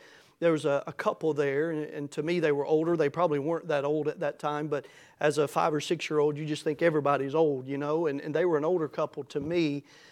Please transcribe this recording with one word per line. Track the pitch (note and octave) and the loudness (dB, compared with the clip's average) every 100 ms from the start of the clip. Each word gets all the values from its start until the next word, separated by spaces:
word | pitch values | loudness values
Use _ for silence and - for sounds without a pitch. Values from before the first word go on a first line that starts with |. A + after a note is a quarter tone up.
| - - - - | -14 -20 -20 -2
there | E3+ | 2
was | D#3 | 2
a, | D3 C#3 - | 2 0 -2
a | |
couple | - G#3+ - D#3+ | -4 -4 -2 -2
there, | C#3+ C#3+ C#3 E3 | 0 0 0 -2
and, | D#3 | -2
and | D3 D3+ C#3+ | -6 -8 -8
to | - | -6
me | D3+ F3 | -2 0
they | D#3 | 2
were | C#3+ C#3+ | 2 2
older. | D#3 E3 E3+ | 2 2 2
They | C#3+ | 0
probably | D#3+ F3 D3 | 2 0 0
weren't | C#3+ E3 E3+ | -2 -4 -2
that | D3 | -2
old | C#3+ D#3 D3 | 0 0 -2
at | - | -4
that | D3 - | -6 -4
time, | D3 D3 D3+ | -4 -4 -2
but | C#3+ - - - - | -2 -4 -18 -20 0
as | D3+ D3 | 2 2
a | C#3+ | 2
five | D#3+ E3+ | 2 2
or | D3+ | 0
six-year-old, | - E3 - D3+ D3+ D3 | -2 -4 0 2 2 0
you | |
just | D3+ D3 | -4 -4
think | D#3+ D3+ | -4 2
everybody's | E3 D3+ C#3 C#3 C#3 | 2 2 2 2 2
old, | D#3 D#3+ C3+ C3 | 2 2 2 -4
you | C#3 | -4
know, | D3 D#3+ E3 | -2 0 0
and, | C#3 | -2
and | D#3 | -2
they | D3+ | 0
were | F3+ D3+ | 2 2
an | |
older | D#3 F3+ D3+ | 2 0 -2
couple | - D3+ - | -2 -4 -4
to | C3 D3 | -8 -6
me. | D3 F3 D#3 C#3+ - - - | -2 0 0 -2 -8 -20 -20